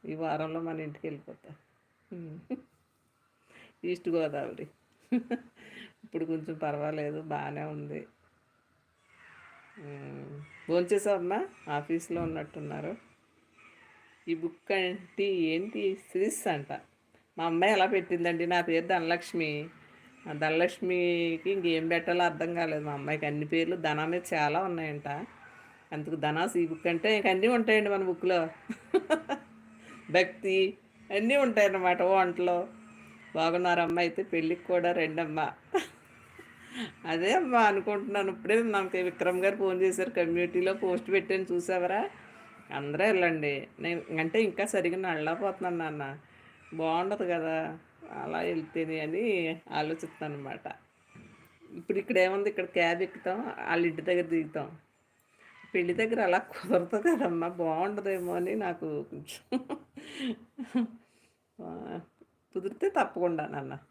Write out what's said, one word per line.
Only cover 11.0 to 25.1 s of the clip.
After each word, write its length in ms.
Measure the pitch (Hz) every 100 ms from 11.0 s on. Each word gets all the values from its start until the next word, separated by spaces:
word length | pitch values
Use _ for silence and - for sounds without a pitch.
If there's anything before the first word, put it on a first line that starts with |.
| 208 196 175 214 381 - -
ఆఫీస్లో 520 | 147 151 165 - 170
ఉన్నట్టున్నారు. 720 | 165 160 151 - 147 147 156 226 _ _ _ _ _ _ - - - - _ _ 175
ఈ 80 | 165
బుక్ 360 | 165 - -
అంటే 520 | 196 180 185 180 - 202 185
ఏంటి? 520 | 160 165 208 214 196 190
సిరీస్ 520 | - 185 208 - 202
అంట. 240 | 147 139 139 - _ _ _ _ -
మా 80 | 165
అమ్మాయి 280 | 165 196
ఎలా 120 | 208 -
పెట్టిందండి. 600 | 196 175 175 170 165 175
నా 140 | 180
పేరు 260 | 170 165 175
ధనలక్ష్మి. 640 | 180 165 170 - 170 156 147 160 - - - - - 165
ఆ 40 |
ధనలక్ష్మికి 1160 | 147 156 160 175 - 185 180 175 170 170 165 185
ఇంకేం 360 | 196 175 160 165
పెట్టాలో 360 | 170 165 175
అర్థం 320 | 170 156 175 170
కాలేదు 300 | 160 151 147
మా 80 |
అమ్మాయికి. 320 | 143 143 151 151
అన్ని 200 | 147 151
పేర్లు 300 | 165 165 175
ధన 300 | 156 151 160
మీద 160 | 175 175
చాలా 260 | 160 147 165
ఉన్నాయంట, 500 | 190 165 156 147 143